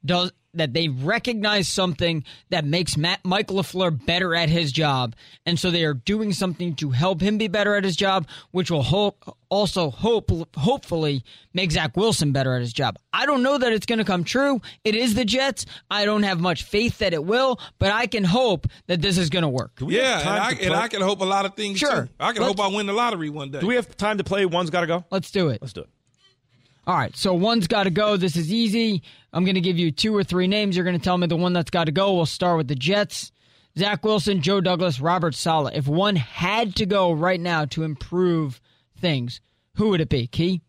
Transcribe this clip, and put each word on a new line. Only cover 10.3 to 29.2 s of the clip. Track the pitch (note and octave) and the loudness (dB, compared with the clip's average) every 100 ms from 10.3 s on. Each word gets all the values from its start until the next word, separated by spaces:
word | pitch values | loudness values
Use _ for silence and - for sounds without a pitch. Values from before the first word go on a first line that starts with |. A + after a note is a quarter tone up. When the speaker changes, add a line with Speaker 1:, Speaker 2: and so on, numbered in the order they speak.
| E3+ E3 - | -2 -4 -2
Speaker 1:
hopefully | D3+ C4+ - E3+ D3+ C#3 - - _ | 0 0 -2 -2 0 -2 -6 -20 _
make | F3+ F#3 | -4 -2
Zach | E3 D#3 - | 0 0 0
Wilson | A3 F#3+ D3+ | 2 2 2
better | C#3 C3 | 2 0
at | B2+ | 0
his | A#2+ | -2
job. | A2+ A#2 F#2+ _ | -2 -4 -4 _
I | F#3+ C4+ | -2 0
don't | C#4+ | 2
know | B3 C#4+ | 2 2
that | B3 | 2
it's | A3 - | 0 0
gonna | A3+ | -2
come | G#3+ F#3 | 0 0
true. | E3 B3 C#4+ C4 - - | 0 2 2 0 -4 -6
It | A3 | -2
is | G#3+ B3 | 0 2
the | G#3 | 2
Jets. | A3+ B3 C4+ - - - _ | 2 2 0 -2 -10 -14 _
I | G3+ | -2
don't | G#3 G#3+ | 2 2
have | G3+ F3+ | 2 0
much | F3+ E3 | 0 -2
faith | - G3+ A#3 - | -2 0 0 0
that | G3+ | -2
it | E3 | 0
will, | D#3+ A#3 C4 B3 - _ | 0 2 2 0 -8 _
but | G3 | 0
I | G#3 A#3+ | 0 -2
can | A#3 | 0
hope | F#3 G#3+ B3+ F3 - - - | 2 4 2 0 -2 -8 -4
that | F3+ | -2
this | G3 F#3 | 2 0
is | E3+ | 0
gonna | F3+ D#3+ | 0 0
work. | B2+ - _ | -2 -6 _
Speaker 2:
Do | C#3 | -2
we | |
have | G3 | 0
Speaker 3:
Yeah, | C4 G#3 | 0 0
and | |
Speaker 2:
time | D3+ G3+ | 0 -2
Speaker 3:
I, | G#3+ | -2
Speaker 2:
to | - | -2
Speaker 3:
and | F#3 | -2
Speaker 2:
play? | - | 0
Speaker 3:
I | A3+ | -2
can | G#3+ | 0
hope | F#3+ G3 | 0 0
a | |
lot | F#3+ G3 G3 | 0 0 -2
of | |
things, | G3 G#3 G3 | -4 -6 -2
Speaker 1:
Sure. | D4 G#3 B2 | 0 0 -4
Speaker 3:
too. | _ | _
I | E3+ | -4
can | A#3 | 0
Speaker 1:
Let's | - G3+ | -2 0
Speaker 3:
hope | G3+ | -2
I | G3+ | -2
win | G3+ | -2
the | |
lottery | G#3 A#3+ G3 D#3 | 0 0 -2 -6
one | D3 C#3 | -8 -10
day. | C#3 | -4
Speaker 2:
Do | F3+ | 0
we | B3 | 0
have | A3 - | -2 -4
time | G#3 G#3+ | -2 -2
to | |
play | F3+ G3 | -2 0
One's | F#3+ E3+ F3 | 0 0 0
Gotta | F3 E3+ | 0 0
Go? | E3+ F3 | -2 -2
Speaker 1:
Let's | - - | -6 -2
do | - E3 | 0 0
it. | A#2+ | -2
Speaker 2:
Let's | C3 | -8
do | F2+ | -14
it. | - _ _ _ _ _ _ _ _ _ - | -16 _ _ _ _ _ _ _ _ _ -2
Speaker 1:
All | |
right, | E3+ A#2+ - | 0 -2 -2
so | F#3+ | 0
one's | F3+ G3+ A#3 E3+ | 2 2 2 2
gotta | G#3+ G3 | 2 2
go. | F3 G#3+ G3+ | 2 2 2
This | F3+ E3 | 0 0
is | D#3 | -2
easy. | A3+ A3+ A3 A3+ F#3+ - - | 0 2 2 2 0 -4 -20